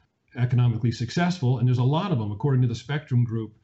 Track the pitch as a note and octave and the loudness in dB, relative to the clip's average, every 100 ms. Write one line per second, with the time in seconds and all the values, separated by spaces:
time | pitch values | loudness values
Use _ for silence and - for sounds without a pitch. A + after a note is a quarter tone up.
0 | _ _ _ B2+ B2 A#2+ A#2+ G#2+ A#2 - | _ _ _ -4 0 2 2 2 -2 -2
1 | A2+ F3 F3 E3+ B2 B2+ B2+ B2 B2+ D#3 | -4 0 0 0 0 2 2 2 2 0
2 | G3 C3 G#2 G2+ C#3+ C3 B2 A2+ - D3 | 0 -2 -4 -2 0 2 0 -2 -6 -6
3 | - B2 A2 A2+ A2 - | 0 0 0 -2 -8 -12